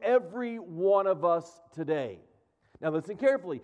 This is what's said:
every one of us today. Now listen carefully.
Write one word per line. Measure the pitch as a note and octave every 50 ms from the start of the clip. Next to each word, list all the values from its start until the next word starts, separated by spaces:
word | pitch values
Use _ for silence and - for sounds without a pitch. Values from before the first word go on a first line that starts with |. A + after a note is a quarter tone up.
| -
every | G#3+ B3 B3+ F#3 E3 F#3+ B3 B3 A#3 A#3 A3+
one | F#3 F3 E3 E3 F#3 G3 G3+ G3 G3 G3
of | F#3 D3 D#3
us | F3 E3+ E3+ D#3+ - - _ _ _ -
today. | E3 E3 C#3 D#3+ D3 C3 A2+ F#2+ E2+ - _ _ _ _ _ _ _ _ _ _ -
Now | - D#3+
listen | D#3 D#3+ D#3 F#3+ G#3 -
carefully. | C4 C4+ C#4 C4+ F#3 F3+ D3+ A#2+